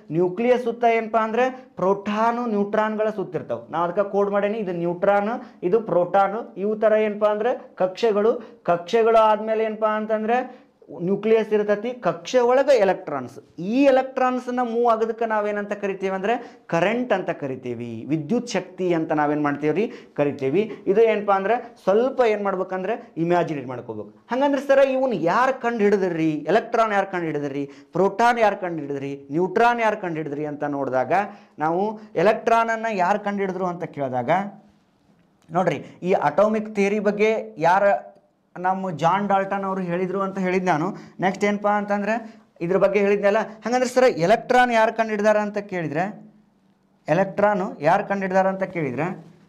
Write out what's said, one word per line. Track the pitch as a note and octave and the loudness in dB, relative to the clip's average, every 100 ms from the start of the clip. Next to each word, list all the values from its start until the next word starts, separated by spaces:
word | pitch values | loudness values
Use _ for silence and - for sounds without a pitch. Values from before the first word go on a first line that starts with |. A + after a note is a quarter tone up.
| - | -4
nucleus | D#3 F3+ F3+ A#3+ A#3+ | 0 0 2 2 2
ಸುತ್ತ | A#3 A#3 | 0 0
ಏನಪ್ಪಾ | A#3 A3+ A3 A3+ | 2 2 0 0
ಅಂದ್ರೆ | A3 A3 B3+ B3+ - - | 0 0 0 -2 -12 -2
proton, | F3+ G3 G#3 G#3+ A3+ A#3 A#3+ | 0 0 -2 0 0 0 -2
ನ್ಯೂಟ್ರಾನ್ಗಳ | G3+ G3+ G#3+ G#3+ G#3+ G#3+ | 0 0 0 0 0 -2
ಸುತ್ತಿರ್ತಾವೆ. | G#3 F3+ D3+ B2+ A#2 - | -4 -6 -6 -6 -8 -6
ನಾವು | D3 | -4
ಅದಕ್ಕೆ | F#3 F3 G3+ | -2 -2 0
code | G3 G3+ | 0 0
ಮಾಡೇನಿ, | G3+ G3+ A3+ | 0 0 -2
ಇದು | F#3 | -4
neutron, | F3 E3+ F3 G3 G3+ G#3 B3 - - | -4 -4 0 2 2 0 -4 -10 -6
ಇದು | F3+ A3+ | 0 0
proton. | A3 E3+ F3 G3 G3 G#3+ A#3+ - | 2 0 2 2 2 -2 -10 -6
ಇವು | G3+ G#3+ | -4 0
ಥರ | A3 | 2
ಏನಪ್ಪಾ | G#3+ G#3+ G#3 G#3 | 2 0 0 0
ಅಂದ್ರೆ | G#3 A#3 B3+ - - | 0 -2 -4 -6 -4
ಕಕ್ಷೆಗಳು, | F#3 F#3 A#3 G3+ A3 - - - | -4 0 0 2 2 0 -6 -6
ಕಕ್ಷೆಗಳು | - F3 F3 A#3 A3+ A3+ | -2 -2 0 2 4 6
ಆದ್ಮೇಲೆ | A3 G#3 A3 A3 | 6 2 0 -2
ಏನಪ್ಪಾ | A3 G#3+ A3 G#3+ | -2 -2 -2 -2
ಅಂತಂದ್ರೆ | G#3+ G#3+ G#3+ B3 B3+ - _ _ - D#3 | -2 -2 0 -2 -2 -12 _ _ -18 -6
nucleus | F3 G3 A3 A3+ G#3+ | -2 0 2 2 2
ಇರ್ತತಿ, | G#3+ G#3 G#3 A#3 | 0 0 -2 -4
ಕಕ್ಷೆ | B3 F3 E3 - B3+ | -4 -4 -4 0 2
ಒಳಗೆ | A#3+ B3+ C#4 B3+ | 4 4 4 4
electrons. | F#3+ - - C#3+ B2 - - - | 2 0 -4 -8 -8 -14 -18 -10
ಈ | F3+ B3 | -2 4
ಎಲೆಕ್ಟ್ರಾನ್ಸ್ನ | C#4 C4 C4 C4 B3+ B3+ B3 B3 | 6 4 2 0 0 0 -4 -2
move | B3 A3+ A#3+ | -2 2 2
ಆಗೋದಕ್ಕೆ | A3 A3 A3+ A3+ | 2 0 -2 -2
ನಾವೇನಂತ | G#3+ G#3 G#3 G3+ | 0 0 -2 -4
ಕರಿತೀವಿ | G#3 G3+ F#3+ F#3+ | -4 -6 -4 -4
ಅಂದ್ರೆ | F#3+ G3+ A#3+ - - - | -2 -2 -2 -6 -20 -4
current | E3 F3+ A#3 B3 | 0 2 0 0
ಅಂತ | F#3+ F3+ | -2 -2
ಕರಿತೀವಿ, | D#3+ C#3 B2+ B2 A#2 A#2+ A2+ A#2 | -6 -6 -8 -8 -8 -8 -10 -4
ವಿದ್ಯುತ್ | D#3+ C#3+ A#3+ B3 | -4 -2 -4 -2
ಶಕ್ತಿ | F#3 - - F3+ | -6 -6 -4 -2
ಅಂತ | E3 D#3 | 0 0
ನಾವೇನ್ | D3+ D3 D3+ | 0 0 0
ಮಾಡ್ತೀವಿ | D3 C#3 D3+ | -2 0 0
ರೀ? | D3+ - - - - | 0 -2 -6 -8 -2
ಕರಿತೀವಿ. | C#3+ B2+ C3 E3 A3 - - | -2 -2 0 0 -2 -2 0
ಇದು | G3 | 4
ಏನಪ್ಪಾ | A3+ G#3 G3+ | 4 2 0
ಅಂದ್ರೆ | G3 G3 A#3+ - - | 0 2 -2 -4 -4
ಸ್ವಲ್ಪ | - G#3 B3+ B3+ A#3 | 2 2 2 2 2
ಏನ್ | G#3 | 2
ಮಾಡ್ಬೇಕಂದ್ರೆ | G3+ F#3 F#3 F#3 F#3+ A#3+ - D#3+ | 0 -2 -4 -4 -4 -6 -6 -4
imaginate | E3+ F3 D#3 D3 B2 | 0 2 0 -4 -8
ಮಾಡ್ಕೋಬೇಕು. | B2 A2+ G#2+ G#2 - - | -10 -10 -10 -12 -16 -6
ಹಂಗಂದ್ರೆ | B3 C#4+ C#4 | 0 2 2
ಸರ | C#4+ C4+ | 4 4
ಇವನ್ | C4+ C4 C4 | 6 4 0
ಯಾರು | G3 E3 G#3 C4 B3+ | 0 2 2 2 0
ಕಂಡು | A#3 A#3 | -2 2
ಹಿಡಿದ್ರಿ? | G3+ G3+ F#3+ E3 D#3+ | 2 2 0 0 0
electron | D3+ D3 G#3+ A3+ A3 A3 | 0 2 0 2 0 2
ಯಾರು | G3+ G3 | 2 0
ಕಂಡು | F3+ | -2
ಹಿಡಿದ್ರಿ? | D#3+ D3 C#3+ C#3 C#3 - - | -4 -4 -4 -6 -8 -12 -6
proton | E3 F#3+ G3 A#3 A#3 | 0 0 4 2 4
ಯಾರು | G#3 G3+ | 2 0
ಕಂಡು | F3+ E3 | -4 -6
ಹಿಡಿದ್ರಿ? | C#3 C#3 C#3 C#3 - | -6 -6 -8 -10 -4
neutron | D3+ F3+ F#3 A#3 A#3+ | -2 0 2 2 2
ಯಾರು | A3 G#3 | 0 -2
ಕಂಡು | F3+ D#3+ | -4 -6
ಹಿಡಿದ್ರಿ | D3+ C#3+ D3+ | -6 -6 -6
ಅಂತ | C#3+ | -4
ನೋಡಿದಾಗ | D3 C#3+ C3 B2+ B2 F3 G3+ - - - | -4 -4 -2 0 0 0 -2 -8 -18 -4
ನಾವು | D#3 E3+ G#3 G#3+ - | -2 0 -2 -6 -6
ಎಲೆಕ್ಟ್ರಾನನ್ನು | D#3+ F#3+ A#3 A3+ A3+ A3+ A3+ A3+ G3+ | 0 2 2 2 2 2 -2 -2 0
ಯಾರು | F3 G#3 | 0 0
ಕಂಡು | G3+ G3+ | -2 -4
ಹಿಡಿದ್ರು | G3 F3+ F#3 | -4 -2 -4
ಅಂತ | F3 | -4
ಕೇಳಿದಾಗ | D#3+ C#3+ C3+ B2 A#2+ F3+ G3+ - _ _ _ _ _ _ _ _ - | -8 -6 -4 -2 0 0 -2 -12 _ _ _ _ _ _ _ _ -6
ನೋಡ್ರಿ, | E3 F3 C#3 - - | -2 0 -2 -6 -6
ಈ | F3 | -2
atomic | F#3+ D3 D3+ G#3+ A3 G#3+ | 0 2 2 2 0 -4
theory | G3+ G3 G#3+ | -2 0 0
ಬಗ್ಗೆ | G#3 F#3 G#3+ A3 - - | -2 0 0 0 -6 -2
ಯಾರ | E3 F#3+ G3+ F#3+ - - _ _ _ - | 2 4 4 2 -4 -20 _ _ _ -6
ನಮ್ಮ | F#3 F#3+ F#3+ | -4 -2 -4
ಜಾನ್ | D3+ E3 F#3+ G3+ | -2 0 2 2
ಡಾಲ್ಟನ್ | G3 G3 G3 | 0 0 -4
ಅವರು | F#3+ F#3+ | -4 -4
ಹೇಳಿದ್ರು | F3+ F3 F#3 G3 | -2 -2 -2 -2
ಅಂತ | F#3+ F#3+ | -4 -2
ಹೇಳಿದ್ | F#3 F#3 | -2 0
ನಾನು. | F#3 D3+ F3 - - - | 2 0 -2 -6 -14 -4
Next | F3+ F#3+ | -4 0
ಏನಪ್ಪಾ | G3+ G3+ G#3 | -2 0 0
ಅಂತಂದ್ರೆ | G#3 G3+ G#3 G3+ A#3 A3+ - _ - | 0 -2 -2 -2 -4 -6 -20 _ -8
ಇದ್ರ | E3+ F#3+ | -2 2
ಬಗ್ಗೆ | F#3+ G3+ | 2 4
ಹೇಳಿದ್ನಲ್ಲ. | G3+ G3+ G3+ A3 | 2 2 2 2
ಹಂಗಂದ್ರೆ | G3+ - A3+ B3 B3 | -2 -8 -2 0 0
sir | B3+ | 4
ಎಲೆಕ್ಟ್ರಾನ್ | B3+ D#3+ E3+ A3+ A3+ B3 B3 | 4 4 2 2 4 4 4
ಯಾರು | A3+ A3 A3+ | 4 2 2
ಕಂಡು | A3 | -2
ಹಿಡ್ದಾರ | G#3+ G#3+ G#3+ | 2 4 4
ಅಂತ | G#3 G#3 | 2 -4
ಕೇಳಿದ್ರೆ | G3+ F3+ D#3 C#3+ G3 - - _ _ _ _ _ _ _ - | -6 -4 -2 -2 -4 -6 -20 _ _ _ _ _ _ _ 0
ಎಲೆಕ್ಟ್ರಾನು | E3 G3 G3+ G#3 G3+ G#3 C4+ | 0 0 2 2 2 -4 -2
ಯಾರು | D3 G3 G3+ | 2 2 0
ಕಂಡು | G3+ | -4
ಹಿಡ್ದಾರ | F#3+ F#3+ F#3+ | 0 2 2
ಅಂತ | F#3+ | 0
ಕೇಳಿದ್ರೆ | F#3+ E3+ C#3+ B2 E3+ - - - | -4 -4 -4 -2 -4 -6 -16 -20